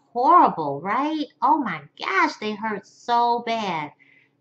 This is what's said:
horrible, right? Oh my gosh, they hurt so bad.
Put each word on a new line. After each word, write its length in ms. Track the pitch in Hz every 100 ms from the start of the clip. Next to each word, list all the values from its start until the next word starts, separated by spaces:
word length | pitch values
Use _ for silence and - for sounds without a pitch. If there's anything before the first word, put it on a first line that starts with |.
| _
horrible, 680 | 240 269 349 254 170 147 139
right? 460 | 185 233 294 311 277 _
Oh 180 | 254 311
my 220 | 226 160 147 -
gosh, 380 | - 381 302 -
they 180 | 214 208
hurt 320 | 220 202 -
so 560 | - - 233 240 233 233
bad. 460 | 226 202 160 147 - _ _ _ _